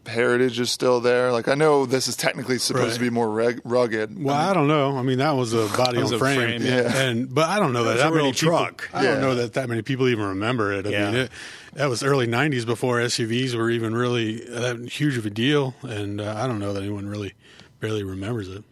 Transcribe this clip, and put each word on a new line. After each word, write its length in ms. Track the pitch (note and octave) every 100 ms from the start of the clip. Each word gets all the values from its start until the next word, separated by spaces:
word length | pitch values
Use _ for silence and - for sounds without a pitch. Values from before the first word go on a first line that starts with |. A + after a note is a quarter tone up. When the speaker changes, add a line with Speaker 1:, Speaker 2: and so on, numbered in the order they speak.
| -
Speaker 1:
heritage 540 | A#2 B2 B2 B2+ A#2
is 120 | A#2+
still 300 | - C3 B2
there? 300 | A#2+ B2 B2+
Like, 160 | A#2+ G#2+
I 80 | C#3
know 300 | D#3 C#3+ C3
this 220 | C3 A#2+
is 80 | A#2
technically 440 | E3 E3+ B2 B2
supposed 340 | - C3 A2+
to 60 | A#2
be 80 | B2
Speaker 2:
Right. 60 |
Speaker 1:
more 160 | A#2 A2+
reg-, 320 | A2 A#2 B2
rugged. 580 | A#2+ B2 B2 A2 G#2+ A#2+
Speaker 2:
Well, 120 | C#3 C#3+
Speaker 1:
I 60 |
mean 80 | E3+
Speaker 2:
I 40 |
don't 140 | F#3 C#3+
know. 300 | D3+ C#3 C3+
I 40 |
mean, 160 | C3 B2+
that 140 | D3+ C3+
was 180 | A#2+
a 140 | A#2 G#2+ G#2
body 220 | B2+ A#2+
Speaker 3:
That 60 |
was 80 | C3
Speaker 2:
on 40 | A#2+
Speaker 3:
a 40 |
Speaker 2:
frame. 180 | C3 C3+
Speaker 3:
frame, 220 | A#2+ A#2
Speaker 1:
yeah. 340 | A2+ B2+ A#2+ C3+
Speaker 2:
And, 320 | C3 A#2 C3
but 160 | C3 D#3+
I 100 | G3+
don't 140 | E3
know 100 | A#2+ A#2
that 40 |
Speaker 4:
It 40 |
was 80 | A2+
Speaker 2:
that 60 | D3+
Speaker 4:
a 40 | D#3+
real 80 | C#3+
Speaker 2:
many 80 |
people, 160 | A2+ D#3+
Speaker 4:
truck. 400 | D#3+ F#2+ - -
Speaker 2:
I 100 | C#3
don't 120 | C3+ A#2
Speaker 1:
Yeah. 40 |
Speaker 2:
know 140 | C3+ B2
that 180 | A#2+
that 140 | C#3 B2+
many 140 | A2+
people 260 | G#2+ C3 C3
even 180 | A2+ G2+
remember 460 | F#2+ A2 B2+ G2+
it. 120 | G2+ G2
I 40 |
Speaker 4:
Yeah. 140 | G2+ G#2
Speaker 2:
mean, 80 | A#2+
it, 100 | B2+ - - - -
that 160 | - C#3
was 140 | A2+
early 240 | C#3 C#3 A#2
nineties 380 | A#2+ D3+ B2+ A2+
before 360 | A2+ B2+ A#2+
S 160 | A#2 -
U 80 | A2+
Vs 280 | A#2+ C3 A#2
were 140 | A2+
even 260 | A#2 A2+ A#2
really 460 | B2 A#2+ A2 A2+ A#2+
that 300 | A#2+ B2 A#2+ A#2+
huge 280 | - D3 B2+
of 80 | G#2+
a 40 |
deal. 460 | G#2 B2+ D3 C3 -
And, 400 | B2+ G#2 G2+ G#2
uh, 140 | G#2 G#2+
I 100 | B2+
don't 120 | G#2+
know 120 | G2+
that 80 | G2
anyone 240 | G2+ G2+ G2+
really 260 | G#2 G2 - - - - _
barely 240 | A2 G#2+
remembers 440 | G2 F#2+ G2 A#2+ F#2
it. 160 | F#2+ -